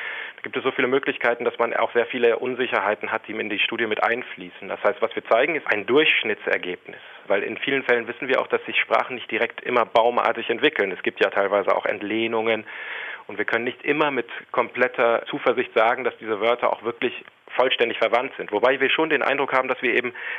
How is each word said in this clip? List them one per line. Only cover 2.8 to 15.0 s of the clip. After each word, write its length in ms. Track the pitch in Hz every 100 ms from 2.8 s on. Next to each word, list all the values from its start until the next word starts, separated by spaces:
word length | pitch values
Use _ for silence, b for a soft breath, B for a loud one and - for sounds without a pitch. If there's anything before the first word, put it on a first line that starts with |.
| 98 107 107
hat, 160 | 110 -
die 60 |
in 180 | 107 107
die 80 | 104
Studie 280 | - 110 113
mit 180 | 104
einfließen. 640 | 104 117 - - 90 - 98
Das 140 | 95
heißt, 160 | 104 101
was 160 | 110 -
wir 80 |
zeigen, 320 | - 117 147 156
ist 100 | -
ein 200 | 104 98
Durchschnittsergebnis, 1120 | 127 156 - - 104 - 95 87 90 - - B B B
weil 160 | 101
in 140 | 110 110
vielen 260 | - 135
Fällen 240 | 127 120 110
wissen 220 | 117 135
wir 120 | 127
auch, 60 | 127
dass 180 | 117 -
sich 120 | 113
Sprachen 380 | - 110 120 123
nicht 140 | -
direkt 320 | 110 117 -
immer 220 | - 123 113
baumartig 640 | 117 117 113 104 117 113
entwickeln. 420 | 117 139 - 98
Es 100 | 87
gibt 180 | - -
ja 100 | 101
teilweise 440 | 104 98 101 95
auch 120 | - -
Entlehnungen 800 | 104 101 110 113 113 110 110 110 B B B B B B
und 100 | 104
wir 60 |
können 200 | - 117
nicht 200 | 120 120
immer 260 | - 147 151
mit 160 | 135 117 - -
kompletter 720 | - 117 - 123 -